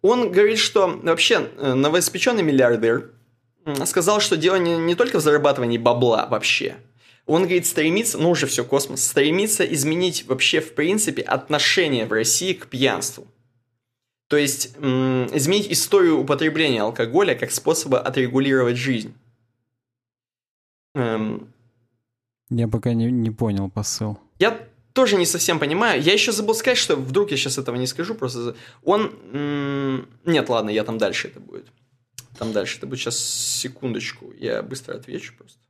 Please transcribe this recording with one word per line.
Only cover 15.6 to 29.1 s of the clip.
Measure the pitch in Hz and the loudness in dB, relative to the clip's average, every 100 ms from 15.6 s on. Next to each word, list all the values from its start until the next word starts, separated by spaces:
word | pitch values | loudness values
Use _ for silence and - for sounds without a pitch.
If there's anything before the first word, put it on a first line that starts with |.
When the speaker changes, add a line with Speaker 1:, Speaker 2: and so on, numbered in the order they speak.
| 202 | 0
Speaker 1:
историю | 165 - 202 175 151 | -2 2 4 6 4
употребления | 135 135 160 151 156 117 | 2 0 0 0 0 0
алкоголя | 107 117 117 147 196 120 | -2 -2 0 2 2 0
как | 123 | -4
способа | - - 160 139 131 | -2 -2 -2 0 0
отрегулировать | - 135 123 131 139 135 120 123 | 0 -2 0 0 2 2 2 0
жизнь. | 131 117 107 - _ _ _ _ _ _ _ _ _ _ _ _ _ _ _ _ _ 139 | -2 -4 -6 -16 _ _ _ _ _ _ _ _ _ _ _ _ _ _ _ _ _ -4
Эм. | 117 110 110 110 - _ _ _ _ _ _ _ _ _ _ | -2 -2 -4 -6 -12 _ _ _ _ _ _ _ _ _ _
Speaker 2:
Я | 117 117 | -2 0
пока | 113 120 | -2 0
не, | 117 117 | 0 0
не | 127 113 | 0 -2
понял | 110 113 98 98 | -2 -2 -2 -4
посыл. | 104 104 - 110 104 _ _ | -6 -6 -6 -6 -8 _ _
Speaker 1:
Я | 208 220 - _ _ | 0 0 -14 _ _
тоже | - 247 202 | 2 2 4
не | 170 | 0
совсем | 170 - 160 | 0 0 0
понимаю. | 143 170 233 147 | 0 2 2 2
Я | 147 | 2
ещё | 208 247 | 2 2
забыл | 208 214 220 | 0 -2 0
сказать, | 262 247 | 2 0
что | - 147 | 0 0
вдруг | 131 135 202 | 0 0 0
я | 135 | -2
щас | 139 127 | -2 -4
этого | 131 123 | -4 -4
не | 127 | -4
скажу, | - 175 220 | -4 -6 -4
просто | 127 120 | -6 -6
за-, | 120 - - - | -8 -10 -20 -6
он, | - 202 214 | 0 2 0